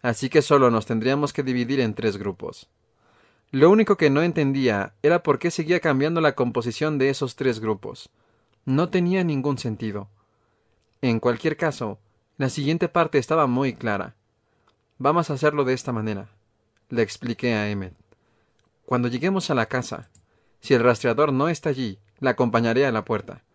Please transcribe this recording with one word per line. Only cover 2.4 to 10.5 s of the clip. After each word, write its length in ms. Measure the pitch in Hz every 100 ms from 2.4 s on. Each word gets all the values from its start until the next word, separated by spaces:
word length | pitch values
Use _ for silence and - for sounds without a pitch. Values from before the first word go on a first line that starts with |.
| - - - _ _ _ _ _ _ _ _
Lo 220 | 135 160
único 260 | 214 214 196
que 140 | 151
no 100 | 139
entendía 720 | 170 160 139 139 127 101 98 _
era 220 | 147 170
por 160 | 151 131
qué 100 | 170
seguía 300 | - 156 175
cambiando 420 | 160 131 147 170
la 140 | 156 139
composición 640 | 123 117 117 - 156 147
de 100 | 135
esos 260 | 139 131 -
tres 240 | 131 110
grupos. 520 | 110 98 - - - _ _ _ _ _ -
No 240 | 135 170
tenía 340 | 185 175 190
ningún 340 | 175 143 139 131
sentido. 500 | 120 110 110 101 98 _ _ _ _